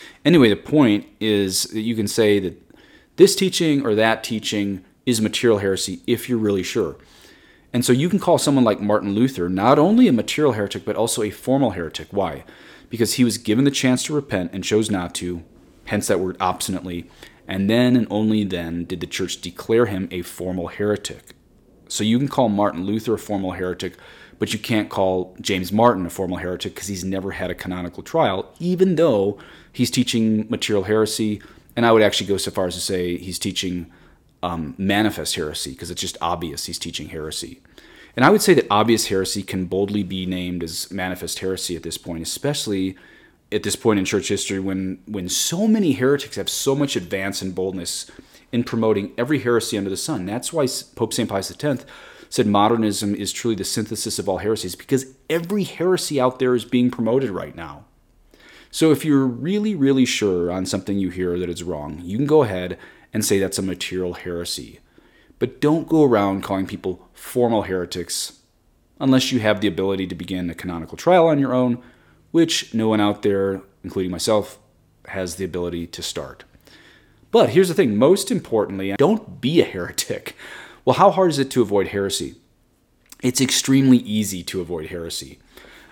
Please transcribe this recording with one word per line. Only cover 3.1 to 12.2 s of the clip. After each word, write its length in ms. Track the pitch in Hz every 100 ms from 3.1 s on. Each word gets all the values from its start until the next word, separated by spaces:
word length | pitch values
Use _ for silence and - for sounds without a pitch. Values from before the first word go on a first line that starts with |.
| -
this 220 | 185 -
teaching 480 | 190 - 165 143 117
or 100 | 104
that 300 | 113 113 -
teaching 580 | 110 - 107 101 95 - _ -
is 160 | 113
material 380 | 107 - 120 104
heresy 420 | 98 95 - 90 -
if 220 | 113 -
you're 100 | 120
really 260 | 107 98
sure. 340 | 87 120 85 67 - - - - _ _ _
And 140 | 120 120
so 80 |
you 160 | 127 175
can 100 | 190
call 180 | - 151
someone 280 | - 139 117
like 160 | 101
Martin 340 | 104 104 101 101
Luther 320 | 127 131 87
not 320 | 92 110 143
only 300 | 165 226 247
a 40 |
material 380 | 120 - - 151
heretic, 320 | 107 101 101
but 140 | 107 104
also 260 | 117 -
a 60 | 107
formal 420 | - - 135 127
heretic. 380 | 92 80 - 78
Why? 320 | 101